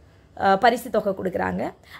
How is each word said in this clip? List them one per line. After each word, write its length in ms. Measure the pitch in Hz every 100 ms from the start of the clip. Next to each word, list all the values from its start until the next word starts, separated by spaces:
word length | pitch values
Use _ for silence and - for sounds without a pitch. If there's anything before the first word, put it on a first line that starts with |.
| - _ _ -
அ, 180 | 196 196
பரிசு 320 | 226 247 -
தொகை 220 | 220 202
கொடுக்குறாங்க. 600 | 190 185 185 185 185 - - -